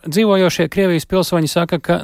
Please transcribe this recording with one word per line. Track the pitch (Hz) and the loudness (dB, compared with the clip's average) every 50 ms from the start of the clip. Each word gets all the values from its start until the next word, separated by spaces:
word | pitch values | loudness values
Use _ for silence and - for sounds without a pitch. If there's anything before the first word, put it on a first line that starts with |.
| - | -6
dzīvojošie | - 147 196 226 214 196 190 185 175 - - 175 151 | -4 0 0 2 2 4 4 2 2 2 0 -2 -2
Krievijas | - 196 196 185 175 160 - - | 0 0 0 2 0 0 -2 -2
pilsoņi | - 190 175 - - 170 160 143 | -2 -2 0 0 0 0 0 0
saka, | - 180 170 160 - 170 - | 0 -2 -2 -2 -2 -4 -2
ka | - 170 170 | -2 -2 -2